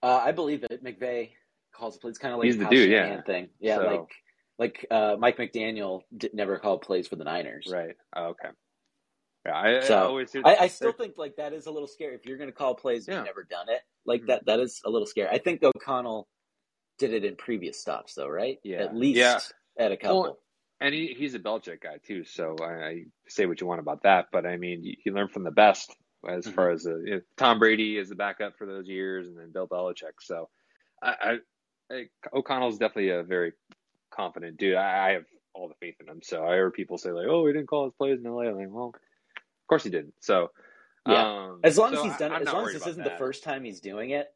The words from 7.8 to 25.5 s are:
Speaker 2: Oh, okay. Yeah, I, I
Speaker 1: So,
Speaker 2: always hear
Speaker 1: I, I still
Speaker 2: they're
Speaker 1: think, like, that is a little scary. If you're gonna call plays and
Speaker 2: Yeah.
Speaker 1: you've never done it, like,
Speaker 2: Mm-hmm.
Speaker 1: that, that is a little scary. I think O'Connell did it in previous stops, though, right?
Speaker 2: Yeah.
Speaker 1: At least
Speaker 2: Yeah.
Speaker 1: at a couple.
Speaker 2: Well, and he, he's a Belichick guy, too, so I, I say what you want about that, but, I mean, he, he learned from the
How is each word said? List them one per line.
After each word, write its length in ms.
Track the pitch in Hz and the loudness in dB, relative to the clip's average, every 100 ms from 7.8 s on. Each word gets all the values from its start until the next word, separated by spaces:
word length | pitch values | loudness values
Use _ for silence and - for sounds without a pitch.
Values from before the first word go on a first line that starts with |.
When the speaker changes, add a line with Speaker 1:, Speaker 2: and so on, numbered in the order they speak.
| 82 - _ 87 | -6 -10 _ -8
Speaker 2:
Oh, 120 | 85 | -6
okay. 200 | 82 73 - _ _ _ _ _ _ _ _ 82 | -8 -14 -16 _ _ _ _ _ _ _ _ -6
Yeah, 60 | |
I, 220 | 80 104 127 | 0 2 2
I 20 | |
Speaker 1:
So, 180 | 131 104 95 | 4 4 4
Speaker 2:
always 260 | 135 123 | 0 -6
hear 100 | 135 | 2
Speaker 1:
I, 120 | 151 208 | 6 6
I 100 | 180 | 6
still 240 | - - | 2 -2
Speaker 2:
they're 140 | - 214 | -2 -6
Speaker 1:
think, 100 | - | -8
like, 200 | 147 147 | -10 -10
that 180 | 147 | -10
is 120 | 156 156 | -10 -10
a 40 | |
little 180 | 151 143 | -8 -10
scary. 260 | - 151 123 | -10 -12 -10
If 100 | 127 | -12
you're 100 | 135 | -12
gonna 140 | 139 | -12
call 220 | 120 135 | -4 -2
plays 340 | 123 131 117 104 | -2 -2 -4 -4
and 40 | |
Speaker 2:
Yeah. 40 | 190 | -8
Speaker 1:
you've 60 | 98 | -8
never 180 | 98 | -12
done 260 | 87 90 92 | -10 -8 -4
it, 100 | 120 - _ | -4 -6 _
like, 160 | - 120 | -2 -2
Speaker 2:
Mm-hmm. 40 | 117 | 2
Speaker 1:
that, 180 | 123 - | 0 2
that 140 | 113 | 2
is 220 | 127 - | 2 -2
a 60 | 110 | -2
little 160 | 113 104 | 0 0
scary. 220 | 110 95 | -2 0
I 80 | 113 | 0
think 240 | 180 170 | 0 4
O'Connell 640 | 143 104 - 127 123 110 - _ _ _ _ _ _ - | 4 4 -2 -2 -2 -6 -10 _ _ _ _ _ _ -4
did 160 | 131 | 0
it 100 | 110 | 0
in 120 | 98 - | -2 -4
previous 440 | - 107 85 - | -6 -4 -6 -8
stops, 340 | - 58 - | -6 -6 -6
though, 140 | 71 69 | -8 -6
right? 300 | 82 123 135 | -2 -4 -4
Speaker 2:
Yeah. 160 | 101 90 | -6 -4
Speaker 1:
At 140 | 95 | -4
least 240 | 113 139 120 | 2 4 6
Speaker 2:
Yeah. 200 | 123 107 - - _ - | 6 4 -2 -14 _ -2
Speaker 1:
at 140 | 107 | 0
a 40 | 95 | 0
couple. 240 | 101 190 | 2 2
Speaker 2:
Well, 160 | 175 - _ _ _ - | 2 -6 _ _ _ -4
and 120 | 139 | -2
he, 200 | 156 160 123 | 0 -4 -4
he's 180 | 143 | -6
a 40 | 117 | -4
Belichick 420 | 95 110 90 80 | -4 -4 -6 -12
guy, 160 | 80 76 - | -12 -14 -10
too, 180 | 95 | -10
so 320 | 78 - 82 80 | -8 -6 -6 -4
I, 20 | 82 82 78 | -6 -6 -8
I 180 | 85 80 _ - | -8 -12 _ -6
say 160 | - 92 | 0 0
what 140 | 80 | 0
you 60 | 87 | -4
want 140 | 85 | -4
about 220 | 73 - | -4 2
that, 240 | 98 92 - | 6 6 4
but, 120 | 92 87 | -2 -2
I 100 | 90 | -4
mean, 240 | 87 85 | -6 -8
he, 160 | 78 - | -10 -8
he 60 | 101 | -4
learned 200 | 98 101 | -2 -2
from 140 | - | -4
the 60 | 87 | 0